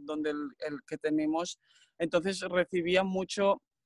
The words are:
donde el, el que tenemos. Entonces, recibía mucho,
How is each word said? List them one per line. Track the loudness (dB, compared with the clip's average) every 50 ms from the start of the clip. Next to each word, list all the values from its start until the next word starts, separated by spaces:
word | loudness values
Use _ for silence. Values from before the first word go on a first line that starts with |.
| -6
donde | -6 -4 -2 -2 -2
el, | -2 -2 -6 -8 -10 -8
el | -8 -8 -8 -8 _
que | -10 -10
tenemos. | -4 -2 0 2 2 2 2 0 0 -2 -4 -8 _ _ _ _ _ _ _ _ -6
Entonces, | -4 2 2 2 2 2 -2 -2
recibía | -4 0 2 0 0 2 0 -2 0 4 4 4 4
mucho, | 2 0 -2 -4 -4 -2 2 4 4 2 2 _ _ _ _ _